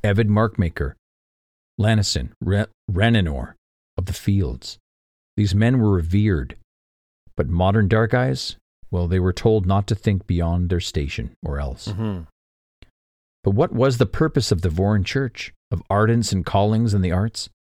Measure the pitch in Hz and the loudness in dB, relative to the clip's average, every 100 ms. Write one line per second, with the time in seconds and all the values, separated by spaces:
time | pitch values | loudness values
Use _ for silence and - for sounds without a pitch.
0 | 104 101 107 104 113 - 87 - 67 - | 2 2 4 2 2 0 -4 -2 -8 -8
1 | _ _ _ _ _ _ _ - 104 110 | _ _ _ _ _ _ _ -2 2 2
2 | 101 - 62 - 85 101 - _ - 92 | 0 -2 -6 -6 -2 0 -2 _ -6 0
3 | 113 117 85 69 62 - _ _ _ - | 2 2 0 -2 -8 -14 _ _ _ -8
4 | 90 - - 98 78 65 - - _ _ | -6 -4 0 0 0 -6 -12 -18 _ _
5 | _ _ _ - 104 98 110 131 107 95 | _ _ _ -2 0 2 2 4 2 2
6 | 80 98 107 85 65 - _ _ _ _ | 2 2 2 0 -2 -12 _ _ _ _
7 | _ _ _ - 82 85 92 104 98 110 | _ _ _ -4 -2 2 2 4 4 2
8 | 113 123 131 131 - - _ _ - 90 | 2 2 0 -2 -8 -14 _ _ -6 -4
9 | 87 92 92 90 117 110 92 98 104 110 | 0 2 0 0 2 2 2 0 0 -2
10 | - 98 - 87 85 85 90 87 - - | 0 -2 0 0 0 0 0 -2 -2 -4
11 | 71 - - - 78 69 69 67 - 98 | -6 -6 -10 -10 -8 -6 -6 -8 -10 -6
12 | 110 95 82 _ _ _ _ _ - _ | -6 -6 -12 _ _ _ _ _ -20 _
13 | _ _ _ _ - 101 175 123 135 120 | _ _ _ _ -2 0 0 2 0 2
14 | 123 - 160 147 113 95 87 80 98 107 | -2 0 0 0 0 0 0 0 2 2
15 | 92 135 135 - - - _ 87 - 101 | 0 -4 -6 -8 -16 -16 _ -8 -2 0
16 | 107 117 110 95 85 101 101 110 117 101 | 2 2 0 -2 -2 0 2 2 2 2
17 | 90 87 110 - - _ | 2 0 -2 -6 -14 _